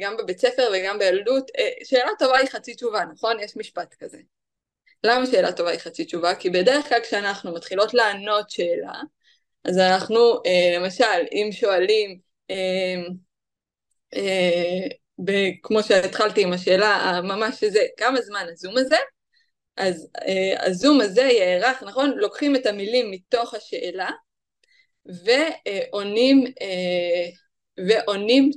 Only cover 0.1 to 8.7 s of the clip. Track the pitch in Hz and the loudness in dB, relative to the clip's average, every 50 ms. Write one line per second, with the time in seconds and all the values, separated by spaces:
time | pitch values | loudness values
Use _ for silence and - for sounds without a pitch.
0.1 | 220 226 214 180 185 185 - 247 247 269 254 233 196 190 185 196 202 208 202 190 | -6 -6 -6 -8 -6 0 0 0 2 2 0 2 0 0 -2 -2 -2 0 2 2
1.1 | 180 196 202 220 262 269 269 - - - 214 190 - - - - 269 247 247 302 | 2 2 0 0 0 -2 -2 -4 -4 -4 -4 -4 -4 -8 -6 0 0 2 2 0
2.1 | 427 - 311 262 262 262 269 269 - 214 - - 233 - 254 233 208 208 175 165 | -2 0 0 2 4 4 2 0 -4 -8 -14 -14 -14 -8 -6 -4 -4 -4 -4 -6
3.1 | - - - 220 226 220 202 208 - 214 214 - - 180 175 - _ _ - - | -8 -6 -4 -4 -4 -4 -6 -12 -12 -14 -14 -12 -10 -12 -12 -12 _ _ -20 -20
4.1 | - - - _ _ _ _ _ _ _ _ _ _ _ _ _ _ _ - 214 | -20 -20 -20 _ _ _ _ _ _ _ _ _ _ _ _ _ _ _ 0 2
5.1 | 240 254 254 254 254 190 180 175 180 170 170 175 165 165 - 170 165 - 165 - | 2 2 2 2 2 2 2 2 0 -2 -2 -2 -4 -4 -6 -10 -10 -10 -10 -8
6.1 | - 175 165 175 190 - - 185 175 180 185 233 269 294 285 - 254 233 226 - | -6 -4 -2 -2 -2 -2 -2 -2 0 2 4 4 4 2 2 0 -2 -2 -2 -2
7.1 | - 202 202 196 196 190 - 190 170 170 - - 190 190 208 214 240 240 226 208 | -4 -4 -2 -4 -6 -6 -8 -10 -10 -10 -10 -6 0 0 0 2 4 2 2 2
8.1 | 202 196 196 208 208 208 208 - - - 180 170 | 0 -4 -4 -2 -2 -2 -2 -4 -4 -4 -2 -2